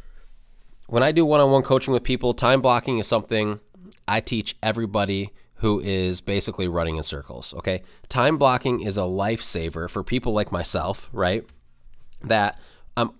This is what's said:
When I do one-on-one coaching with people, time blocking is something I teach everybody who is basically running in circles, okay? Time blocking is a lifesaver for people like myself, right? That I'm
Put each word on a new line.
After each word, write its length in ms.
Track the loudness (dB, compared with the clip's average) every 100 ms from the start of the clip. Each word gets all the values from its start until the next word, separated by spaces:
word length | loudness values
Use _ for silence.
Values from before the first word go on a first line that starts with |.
| -14 -18 -20 -20 -20 -20 -20 -20 -2
When 160 | 2
I 80 | 4
do 160 | 4 6
one-on-one 380 | 6 6 6
coaching 280 | 4 2 4
with 120 | 0
people, 280 | 2 0 0
time 300 | 2 4 4
blocking 360 | 4 2 0 -2
is 100 | 0
something 500 | 0 0 -2 0 -4 _ -20 -20 -12 -2
I 140 | -2
teach 360 | 0 -4 -4 -4
everybody 680 | -2 -2 -2 -2 0 -2 -4 -12 -18 -2
who 240 | 0 0
is 400 | 0 0 0 -2
basically 480 | -2 -2 -2 -4 -2
running 260 | -2 -2
in 80 | -4
circles, 500 | -6 -8 -12 -14 -12
okay? 280 | -8 -4 -4 -8 -20 -6
Time 300 | 0 2 4
blocking 400 | 2 2 0 -2
is 180 | -2 -2
a 40 |
lifesaver 920 | -2 0 -2 -2 -4 -4 -4 -6 -6
for 140 | -6
people 280 | -2 -2 0
like 200 | 0 0
myself, 580 | -4 -4 -4 -4 -6 -6
right? 320 | 0 0 0 -4 -20 _ -20 -20 -18 -16 -8
That 360 | 0 2 2 -2 -16 -20 -8 -2
I'm 140 | -2